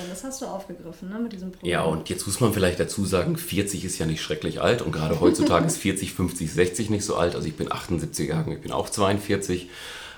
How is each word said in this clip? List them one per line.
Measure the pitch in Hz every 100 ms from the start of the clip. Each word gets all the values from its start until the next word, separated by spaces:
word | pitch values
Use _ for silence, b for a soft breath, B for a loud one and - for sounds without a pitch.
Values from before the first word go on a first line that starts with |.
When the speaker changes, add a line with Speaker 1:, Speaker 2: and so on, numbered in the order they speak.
| 175
Speaker 1:
Das | 185
hast | 269 262
du | 208
aufgegriffen, | 190 196 170 165 - 185
ne, | 220
mit | 233
diesem | 190 185
Programm. | - 175
Speaker 2:
Ja, | -
und | 160 160 -
jetzt | 90 104
muss | -
man | 113
vielleicht | 101 90 82
dazu | 85 - 95
sagen, | 92 80 78
vierzig | - 92 101 87 87
ist | -
ja | 80
nicht | 78
schrecklich | - 78 85 -
alt. | 85 120
Und | 82
gerade | 80 78 80
heutzutage | 87 - - 87 80
ist | -
vierzig, | 98 90 95
fünfzig, | - 85 - 80
sechzig | 82 90 - 110
nicht | 104 -
so | -
alt. | 87 -
Also | 82
ich | -
bin | -
achtundsiebzig | - - 82 76 - 71
Jahrgang, | 80 80 71
ich |
bin | -
auch | 65 -
zweiundvierzig. | 107 98 101 - 98 - 90 - B B B B